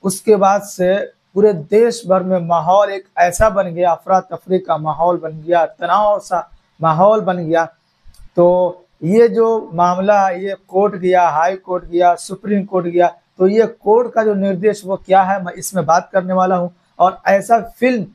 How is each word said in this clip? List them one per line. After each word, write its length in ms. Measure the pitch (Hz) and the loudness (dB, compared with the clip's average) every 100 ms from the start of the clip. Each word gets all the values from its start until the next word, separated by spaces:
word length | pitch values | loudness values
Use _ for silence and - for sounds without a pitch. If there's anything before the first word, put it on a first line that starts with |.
उसके 320 | 190 190 - 208 | -6 -4 0 2
बाद 260 | 190 202 | 2 0
से 320 | 202 - 180 196 - _ _ | -4 -4 -2 -2 -4 _ _
पूरे 180 | 190 208 | 2 2
देश 500 | 180 147 208 233 - 175 | 2 0 2 2 -2 -2
भर 140 | 185 | -2
में 160 | 185 185 | 0 -4
माहौल 520 | 170 170 160 190 202 | 0 -2 2 2 0
एक 140 | 196 - - | -4 -12 -2
ऐसा 320 | 175 170 220 | -2 2 0
बन 180 | 196 185 | 0 -4
गया, 240 | 170 175 | 0 0
अफरा 280 | 165 - 190 | 0 0 -2
तफरी 380 | 185 170 - 185 | -2 -14 -4 -4
का 180 | 185 160 | -2 -4
माहौल 380 | 156 151 170 175 | -4 -2 -2 -2
बन 260 | 156 156 | -6 -12
गया, 240 | 156 175 156 | -2 0 0
तनाव 520 | - 170 190 214 202 | -4 -4 0 0 -2
सा 320 | - 175 - - _ _ | -4 -6 -6 -20 _ _
माहौल 400 | 160 156 196 220 | -2 2 4 2
बन 180 | 185 180 | 0 -4
गया। 260 | 160 165 165 _ _ _ - _ - - | -2 -2 -2 _ _ _ -20 _ -8 2
तो 480 | 175 180 180 180 _ _ | 4 4 0 -4 _ _
ये 240 | 156 214 233 | 0 4 4
जो 420 | 202 226 226 - | 4 0 0 -6
मामला, 540 | 160 175 180 190 208 190 | -2 0 0 2 2 2
ये 240 | 180 196 190 _ | -2 -8 -10 _
कोर्ट 260 | 185 202 | 0 0
गया, 340 | 190 180 180 170 | -2 0 2 2
हाई 280 | 147 175 190 | 2 -2 -2
कोर्ट 280 | - 180 | -6 -8
गया, 300 | 175 170 175 | -4 2 2
सुप्रीम 500 | 175 - 190 208 208 | 2 -6 -12 -4 -4
कोर्ट 220 | 196 185 175 | -2 -4 -2
गया, 280 | 175 175 - _ _ | 0 0 0 _ _
तो 100 | 185 | 0
ये 180 | 214 214 | 2 0
कोर्ट 460 | - 202 220 240 | -2 0 2 2
का 100 | 226 | -2
जो 100 | 220 | -2
निर्देश 480 | 202 196 185 208 208 | -2 -2 -2 -2 -4
वो 120 | 180 190 | -8 -10
क्या 260 | - 185 | 2 2
है, 220 | 190 196 | 2 -2
मैं 80 | 175 | -6
इसमें 340 | 185 - 190 156 | -12 -8 -6 0
बात 240 | 170 180 | 0 0
करने 200 | 196 180 | -4 -2
वाला 240 | 185 185 185 | -2 0 -2
हूँ। 140 | 175 _ _ - | -4 _ _ 0
और 220 | 180 185 - | 0 0 -2
ऐसा 340 | 196 196 233 | -2 2 0
फिल्म 460 | 175 - 247 247 175 | 0 -2 -2 -2 -6